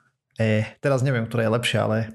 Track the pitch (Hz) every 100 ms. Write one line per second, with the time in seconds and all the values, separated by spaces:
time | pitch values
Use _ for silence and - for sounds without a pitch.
0 | _ _ _ - 110 107 107 - 143 135
1 | 135 123 113 117 110 120 120 110 107 110
2 | 110